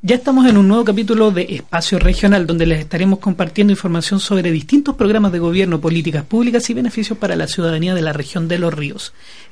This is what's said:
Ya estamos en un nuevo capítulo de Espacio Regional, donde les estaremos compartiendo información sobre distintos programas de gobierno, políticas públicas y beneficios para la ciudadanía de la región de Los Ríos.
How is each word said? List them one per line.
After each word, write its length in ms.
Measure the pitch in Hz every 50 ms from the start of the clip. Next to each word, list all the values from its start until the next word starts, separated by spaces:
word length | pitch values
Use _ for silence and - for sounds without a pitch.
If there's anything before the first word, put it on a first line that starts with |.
Ya 160 | - 180 233 247
estamos 280 | 247 - 269 262 254
en 120 | 254 220 202
un 100 | 196 190
nuevo 160 | 202 233 247
capítulo 480 | 240 208 196 226 202 226 220 220 214
de 120 | 196 175 180
Espacio 540 | 185 196 135 - - - 170 170 - 208 180
Regional, 480 | - 180 185 - - 202 202 202 180
donde 200 | 165 170 165 165
les 160 | 160 165 151
estaremos 380 | 151 147 - 165 180 190 196 196
compartiendo 520 | - 208 185 - 190 165 - - 202 208
información 480 | 196 190 - 185 170 170 160 - 202 196
sobre 320 | 196 - 202 190 175 175
distintos 440 | 165 160 151 - - 285 285 285 277
programas 360 | - 233 196 214 220 208 202
de 80 | 175 175
gobierno, 400 | 170 170 170 185 190 185 170 160
políticas 460 | 143 165 165 170 156 165 151 151 143
públicas 440 | - - 226 240 247 233 240 233 -
y 40 | 233
beneficios 440 | 240 247 233 - - 214 - 226 202
para 200 | - 190 175 170
la 100 | 160 151
ciudadanía 480 | - - 170 165 160 160 165 180 185
de 60 | 180
la 100 | 160 156
región 380 | 147 147 143 - - 180 165 165
de 100 | 175 175
Los 140 | 180 170 151
Ríos. 400 | 151 147 143 139 - - - - - - - - - - -